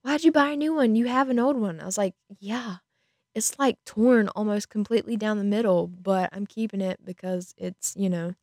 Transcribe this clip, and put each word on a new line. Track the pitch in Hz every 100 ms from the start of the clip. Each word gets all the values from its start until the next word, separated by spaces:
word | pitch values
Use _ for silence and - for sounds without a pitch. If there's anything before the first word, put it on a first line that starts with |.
"Why'd | 254 294
you | 330
buy | 311 285
a |
new | 294 302
one? | 311 240
You | 220
have | 240 254 269
an | 240
old | 254
one." | 269 208 160
I |
was | 165
like, | 185 196 - _ 202
"Yeah, | 202 240 233 180 _ _ _ _ _
it's, | 220 - -
like, | 277 -
torn | - - 240 240 208
almost | - 214 208 -
completely | 214 202 233 -
down | 233 214 214
the |
middle, | 202 208 226 180
but | 175 180 185 190 180
I'm | 196 202
keeping | - 220 196
it | 190 185
because | - 180 185 185 180 -
it's, | 180 - -
you | - 196
know | 175 170 190